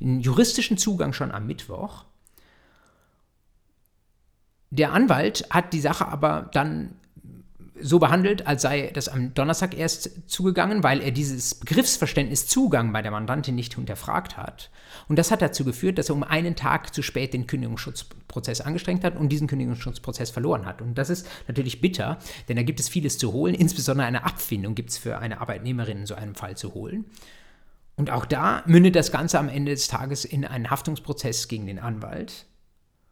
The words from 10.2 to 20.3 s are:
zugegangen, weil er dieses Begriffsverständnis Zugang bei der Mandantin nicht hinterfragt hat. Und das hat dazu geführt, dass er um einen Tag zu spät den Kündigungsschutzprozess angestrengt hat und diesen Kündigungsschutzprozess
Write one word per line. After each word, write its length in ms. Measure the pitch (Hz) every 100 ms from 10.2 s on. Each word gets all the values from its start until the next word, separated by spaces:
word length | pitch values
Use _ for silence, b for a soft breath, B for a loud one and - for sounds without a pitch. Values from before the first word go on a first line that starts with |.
| -
zugegangen, 540 | - 185 175 175 214
weil 180 | 147 139
er 100 | 139
dieses 440 | 127 143 131 - -
Begriffsverständnis 920 | - 175 - - 151 - 135 139 -
Zugang 460 | 254 262 131 117
bei 80 | 107
der 100 | 107
Mandantin 440 | 104 110 131 - 123
nicht 200 | 120 -
hinterfragt 600 | 123 101 - 82 - -
hat. 320 | - - - B B B B
Und 100 | 151
das 140 | 165
hat 100 | 170
dazu 240 | 151 - 131
geführt, 320 | 120 185 185
dass 120 | 147
er 60 | 143
um 80 |
einen 320 | 135 156 170 170
Tag 380 | 131 156 -
zu 80 | -
spät 320 | 139 127 131
den 140 | 127 120
Kündigungsschutzprozess 1120 | 135 120 113 139 - - - - - 117 123
angestrengt 420 | 143 170 - 180
hat 140 | 185 175
und 120 | 147
diesen 180 | 151 151
Kündigungsschutzprozess 840 | 135 123 120 123 113 - - 117